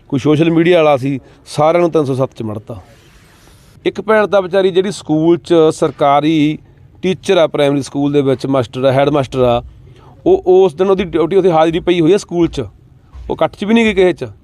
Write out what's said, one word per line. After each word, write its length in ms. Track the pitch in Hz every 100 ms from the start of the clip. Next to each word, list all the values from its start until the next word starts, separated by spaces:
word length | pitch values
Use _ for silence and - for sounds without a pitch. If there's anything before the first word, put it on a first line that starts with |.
| -
ਕੋਈ 120 | 139
ਸੋਸ਼ਲ 300 | 147 147 165
ਮੀਡੀਆ 320 | 160 170 175
ਵਾਲਾ 140 | 151 139
ਸੀ, 220 | 135 135 - - -
ਸਾਰਿਆਂ 340 | - 156 175
ਨੂੰ 100 | 175
ਤਿੰਨ 140 | 160
ਸੌ 100 | 135
ਸੱਤ 200 | 131 131
'ਚ 80 | -
ਮੜਤਾ। 380 | 110 104 107 107 - - _ _ _ _ _ _ _ -
ਇੱਕ 160 | 180 196
ਭੈਣ 260 | 190 220 202
ਤਾਂ 160 | 196
ਵਿਚਾਰੀ 280 | 180 190 190
ਜਿਹੜੀ 200 | 180 202
ਸਕੂਲ 480 | - - 156 165 170
'ਚ 160 | - 170 156
ਸਰਕਾਰੀ 840 | - 160 - 147 143 151 160 147 151 _ _ - -
ਟੀਚਰ 360 | 185 185 - 180
ਆ, 80 | 156
ਪ੍ਰਾਇਮਰੀ 360 | 147 143 143
ਸਕੂਲ 300 | 127 139 143
ਦੇ 100 | 143
ਵਿੱਚ 240 | 135 127 135
ਮਾਸਟਰ 380 | 135 113 131
ਆ, 80 | 135
ਹੈੱਡ 180 | 135 143
ਮਾਸਟਰ 320 | 147 127 131
ਆ, 200 | 123 120 - - - - - - 170
ਉਹ 160 | 190 180
ਉਸ 280 | 185 190
ਦਿਨ 160 | 147 190
ਉਹਦੀ 140 | 190
ਡਿਊਟੀ 320 | 180 160 160 190
ਉੱਥੇ 140 | 180
ਹਾਜ਼ਰੀ 300 | 160 165 170
ਪਈ 200 | - 175
ਹੋਈ 120 | 156
ਆ 40 | 202
ਸਕੂਲ 320 | - 175 165
'ਚ, 120 | -
ਉਹ 760 | 101 _ _ _ _ - -
ਇਕੱਠ 220 | 127 160 -
'ਚ 80 |
ਵੀ 100 | 202
ਨਹੀਂ 100 | 233
ਗਈ 100 | 220
ਕਿਸੇ 180 | 190 180
'ਚ 180 | 147 113 -